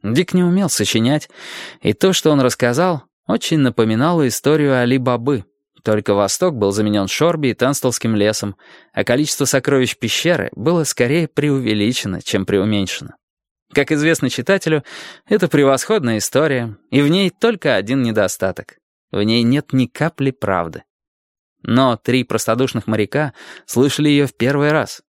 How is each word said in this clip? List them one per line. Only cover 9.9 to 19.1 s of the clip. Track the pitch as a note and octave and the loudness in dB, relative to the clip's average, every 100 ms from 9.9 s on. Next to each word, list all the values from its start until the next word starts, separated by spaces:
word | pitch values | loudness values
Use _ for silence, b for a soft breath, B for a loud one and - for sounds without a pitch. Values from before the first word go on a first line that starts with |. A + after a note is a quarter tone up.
| - | -2
пещеры | A#2 - E3 F3 - | -4 -2 0 0 -2
было | - A#2+ F3 | -4 -2 0
скорее | D3+ - A#2+ D#3 D#3+ | -2 0 0 2 0
преувеличено, | - D3 C3+ A#2+ G#2+ G#2 B2 G#2 F2 | -2 0 0 0 0 0 -2 -4 -6
чем | - G#2+ F#2 | -4 -4 0
преуменьшено. | G2+ G#2 G#2 F#2+ - - - _ _ _ _ _ | 0 2 0 -2 -8 -12 -20 _ _ _ _ _
Как | - C#3 | -2 0
известно | D#3 D3+ D#3+ C3 | 0 0 0 -2
читателю, | - B2 G3 D#3+ D#3 - B B B _ | -4 0 0 2 -2 -4 B B B _
это | G#3 F3 | 0 2
превосходная | D3+ C#3 C3 - A3 B2 A2 | 2 4 2 0 -2 0 -2
история, | - C3+ D#3 C3 A#2 G#2 _ | 0 0 0 -2 -4 -12 _
и | C3+ | 2
в | C#3+ | 2
ней | F3 F#3+ | 2 0
только | - A3+ A3 D#3 A2 | 0 -2 0 0 0
один | G2+ C3+ | 0 0
недостаток. | A#2+ A2 F#2+ - F#2+ F2+ - _ _ _ _ | 0 0 0 0 -4 -4 -14 _ _ _ _